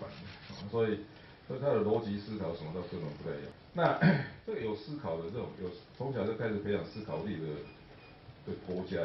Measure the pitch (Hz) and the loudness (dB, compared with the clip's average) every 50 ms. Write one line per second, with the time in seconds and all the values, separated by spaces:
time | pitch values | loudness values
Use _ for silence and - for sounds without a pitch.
0 | - - - - 90 98 - - - - - - 98 104 120 113 110 107 98 - | -6 -8 -10 -10 -12 -12 -12 -14 -14 -14 -12 -10 -8 -2 2 4 4 4 4 0
1 | - - - - - - - - - - 131 127 139 143 117 107 101 104 - 113 | -2 -6 -14 -16 -18 -18 -18 -14 -10 -6 -4 0 2 4 4 6 6 6 4 4
2 | 107 101 101 101 - - - 101 92 78 - - 78 78 85 90 - - 95 85 | 4 2 0 -2 -2 -4 -4 -2 -2 -2 -2 -4 -4 -4 -4 -4 -4 -4 -4 -4
3 | 80 73 143 73 78 82 73 71 69 - - - - - - 170 165 151 - - | -4 -4 -6 -6 -4 -4 -4 -4 -6 -8 -12 -14 -16 -6 0 4 4 4 6 8
4 | - 185 160 135 - - - - - 220 214 - 113 107 104 - - 156 147 139 | 8 8 8 8 6 0 -6 -8 -6 -4 -2 0 0 0 -2 -2 -4 -6 -6 -4
5 | - 90 82 82 82 - 107 120 95 82 - - 95 90 - - - - - - | -2 -2 -2 -2 -2 -2 -4 -4 -4 -4 -6 -6 -6 -6 -6 -8 -12 -14 -8 -4
6 | - - - 110 95 110 113 - 120 110 104 101 101 104 101 87 - - - - | -4 -2 0 0 2 2 2 0 0 0 0 0 2 2 2 2 0 -2 -6 -8
7 | - - - 80 98 107 90 78 80 78 73 73 - - - - - - - - | -6 -4 -4 -2 -2 -2 -2 -2 -2 -4 -4 -6 -8 -10 -14 -16 -18 -20 -20 -20
8 | - - - - - - - - - - - - - 92 90 90 - - 95 85 | -20 -20 -20 -20 -18 -18 -18 -12 -8 -6 -6 -6 -4 -4 -4 -2 -2 0 0 0
9 | 82 | 0